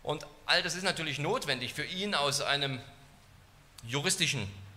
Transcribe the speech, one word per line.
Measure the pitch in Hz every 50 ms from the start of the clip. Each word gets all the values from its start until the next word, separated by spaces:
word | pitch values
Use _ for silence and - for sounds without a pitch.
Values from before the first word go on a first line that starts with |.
Und | - - 147 156 - - - - -
all | - 151 175 175
das | 175 160
ist | 180 185
natürlich | 185 156 160 160 156 135 127
notwendig | 143 165 214 254 - 147 135 123 123 117 -
für | - 147
ihn | 123 175 185 196 208 190
aus | 151 143 143 139 143
einem | - 98 143 143 143 135 131 120 - - - - - - - - - - - - - - - - - - - - -
juristischen | 113 123 143 143 185 185 - 170 139 - 131 101 95 - - - - -